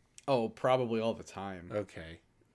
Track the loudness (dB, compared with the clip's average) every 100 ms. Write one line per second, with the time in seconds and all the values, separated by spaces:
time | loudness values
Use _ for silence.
0 | _ -10 2 2 2 0 4 4 4 2
1 | 0 -2 -6 -10 -8 -8 -4 -4 -4 -8
2 | -14 -14 _ _ _